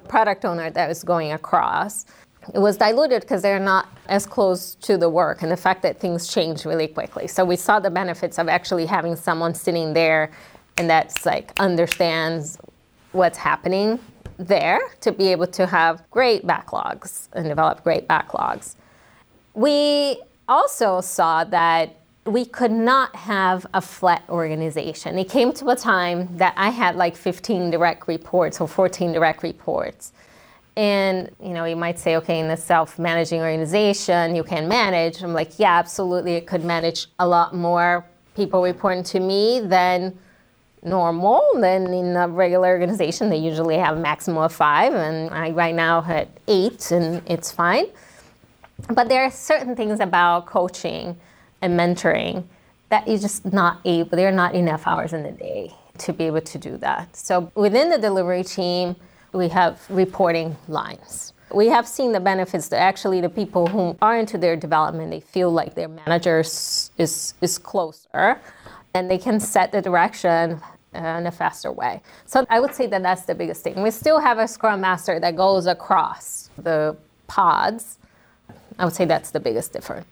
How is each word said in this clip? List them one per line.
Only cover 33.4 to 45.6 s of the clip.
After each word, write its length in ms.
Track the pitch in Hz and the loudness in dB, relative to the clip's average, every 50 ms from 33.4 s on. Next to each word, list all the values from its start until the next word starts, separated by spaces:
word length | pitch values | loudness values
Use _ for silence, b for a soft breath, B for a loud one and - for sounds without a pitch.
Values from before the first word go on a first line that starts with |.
organization, 960 | 165 160 160 160 160 156 170 208 214 208 202 202 - - 175 175 170 165 175 | -2 -2 -2 -2 -2 0 0 2 2 2 2 0 0 0 2 2 2 2 0
you 80 | 170 156 | -2 -4
can 240 | - 185 160 156 170 | -4 -4 -4 -2 0
manage." 540 | 208 247 220 196 185 170 165 165 165 - | 0 2 2 2 2 0 0 0 -2 -6
I'm 100 | 190 170 | -6 -4
like, 280 | 170 160 160 160 - - | -4 -4 -4 -4 -2 2
"Yeah, 180 | 214 196 175 175 | 4 4 4 4
absolutely. 560 | 175 175 - - 190 180 180 180 160 180 170 | 2 0 -4 -4 -2 -2 -2 -2 -2 -2 -2
It 140 | 165 165 - | -4 -4 -4
could 180 | 185 175 160 | -4 -4 -2
manage 400 | 170 170 165 165 165 170 - - - _ - | -2 -2 -2 -2 -2 -4 -4 -8 -10 _ 0
a 80 | 180 175 | 2 4
lot 260 | 175 170 170 - - | 4 4 2 2 0
more 500 | 180 170 170 175 170 170 175 175 175 170 - _ _ _ _ _ | -2 -2 0 2 2 4 2 2 0 -2 -8 _ _ _ _ _
people 280 | 208 202 180 196 185 180 | -4 -2 0 2 2 2
reporting 400 | 180 175 - - 196 185 180 180 | 0 0 0 -2 -2 -2 -2 -4
to 160 | - - 185 | -4 -2 -2
me 400 | 185 190 190 196 208 226 247 254 | 0 0 0 2 2 2 2 0
than 580 | 220 185 185 185 180 180 180 180 180 190 185 b b b b b b b b b b _ _ _ | 0 2 2 4 4 4 2 0 -2 -4 -8 b b b b b b b b b b _ _ _
normal." 600 | - - 185 185 175 170 165 165 180 202 240 330 587 587 480 269 | -6 -2 0 0 2 2 0 2 2 4 4 6 6 4 4 4
Than 340 | 214 180 185 190 185 180 180 | 4 4 4 2 0 0 -2
in 220 | 180 180 180 175 | -2 0 0 0
a 120 | 175 175 175 | 0 0 0
regular 420 | 165 175 190 175 175 185 185 180 | 2 2 2 2 4 4 4 4
organization, 600 | 185 175 180 175 220 196 175 147 165 - 240 214 | 4 4 2 0 0 0 -2 -2 -2 -2 0 0
they 80 | 175 156 | 0 0
usually 400 | 156 165 156 156 165 165 160 156 | 0 -2 -2 -2 0 0 2 2
have 200 | 180 151 156 156 | 2 2 0 0
a 20 | |
maximum 420 | 165 147 151 - - - 170 156 | -2 -2 -4 -2 -4 -4 -2 0
of 100 | 156 165 | 0 0
five, 440 | 160 - 156 147 147 156 208 262 285 | 0 2 2 4 4 4 4 4 2
and 340 | 208 160 156 160 160 160 160 | 0 -2 -2 -4 -6 -6 -6
I 220 | - 156 165 160 | -6 -6 -6 -4
right 240 | 160 170 | -2 0